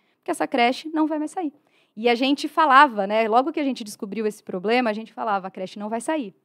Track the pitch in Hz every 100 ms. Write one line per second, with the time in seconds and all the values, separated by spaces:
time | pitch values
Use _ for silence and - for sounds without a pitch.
0 | _ _ - 330 311 262 240 262 320 320
1 | 311 311 302 381 320 - _ _ _ -
2 | 233 233 262 285 302 - 311 262 294 214
3 | 196 214 226 226 269 330 277 247 214 -
4 | 208 196 214 214 - 190 190 247 247 214
5 | 220 - 240 196 185 196 185 - 208 226
6 | 233 311 214 -